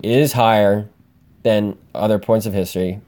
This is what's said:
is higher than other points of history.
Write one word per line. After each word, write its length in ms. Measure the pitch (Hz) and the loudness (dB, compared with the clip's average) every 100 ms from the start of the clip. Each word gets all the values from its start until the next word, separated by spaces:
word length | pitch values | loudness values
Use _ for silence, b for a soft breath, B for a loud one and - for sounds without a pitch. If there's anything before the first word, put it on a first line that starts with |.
is 300 | 107 123 147 | 0 0 0
higher 560 | 123 113 107 101 104 107 _ _ _ _ _ | 2 2 4 2 0 -4 _ _ _ _ _
than 340 | 113 107 104 - _ 67 | 0 0 -2 -8 _ -4
other 240 | 107 104 | -2 -2
points 260 | - 113 110 | 0 -2 0
of 80 | |
history. 460 | 98 90 92 90 101 | -4 -4 -4 -4 -6